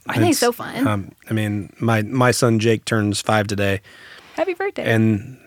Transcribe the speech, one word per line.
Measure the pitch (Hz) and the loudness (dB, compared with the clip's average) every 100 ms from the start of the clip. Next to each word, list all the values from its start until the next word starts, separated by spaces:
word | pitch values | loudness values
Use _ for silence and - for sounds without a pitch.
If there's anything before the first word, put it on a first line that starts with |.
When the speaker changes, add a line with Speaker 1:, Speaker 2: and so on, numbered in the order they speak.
| - | -6
Speaker 1:
Aren't | - | 2
they | 349 | 2
Speaker 2:
It's, | 294 | 4
Speaker 1:
so | 240 | 0
fun? | 233 233 226 262 | -2 -8 -2 0
Speaker 2:
um, | 104 92 - - | 0 -4 -14 -6
I | |
mean, | 110 107 104 90 - | -4 -2 -4 -8 -4
my, | 117 113 | 0 0
my | 107 131 123 | 0 2 2
son | 117 123 113 | 4 2 4
Jake | 113 110 | 2 0
turns | - 113 104 101 | 0 0 0 -2
five | - 107 101 | 0 0 0
today. | 101 101 95 - - - - - - | -2 -2 -2 -8 -20 -20 -20 -14 -6
Speaker 1:
Happy | 330 | -4
birthday. | 349 392 - - | -4 -6 -4 0
Speaker 2:
And | 113 110 104 - - | 2 2 0 -4 -16